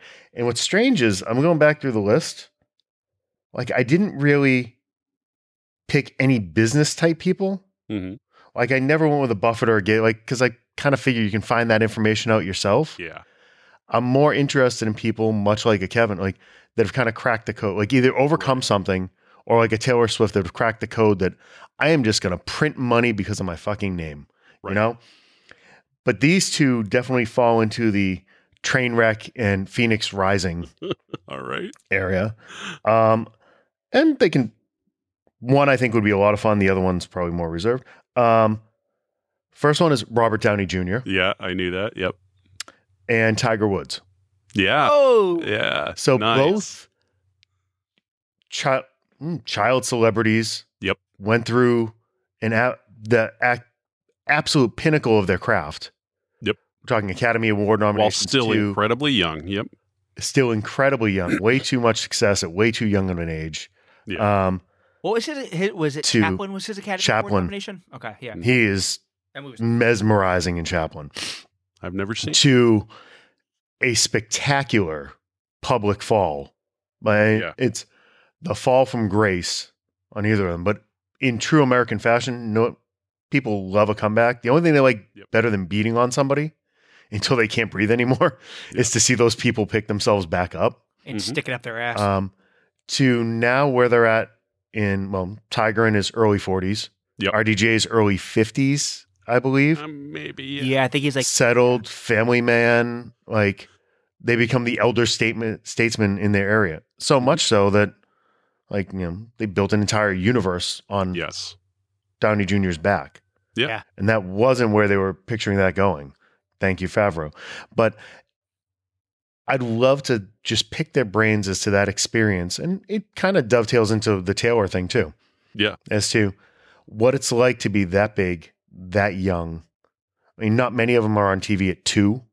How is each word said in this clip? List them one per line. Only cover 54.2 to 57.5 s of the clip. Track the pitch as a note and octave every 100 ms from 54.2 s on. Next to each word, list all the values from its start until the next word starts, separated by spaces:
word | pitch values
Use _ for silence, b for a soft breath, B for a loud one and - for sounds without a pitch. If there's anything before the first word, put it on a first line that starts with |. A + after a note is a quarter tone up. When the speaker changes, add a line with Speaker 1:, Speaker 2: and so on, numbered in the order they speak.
| -
Speaker 1:
absolute | D3 - D#3 A#2+ -
pinnacle | D#3+ D3+ B2+ A2
of | F#2+
their | F2+
craft. | - G#2 D2+ - - _ _ _ _ _
Speaker 2:
Yep. | - - _ _
Speaker 1:
We're | -
talking | A#2 G2+
Academy | F#2 A#2+ A2+
Award | A2+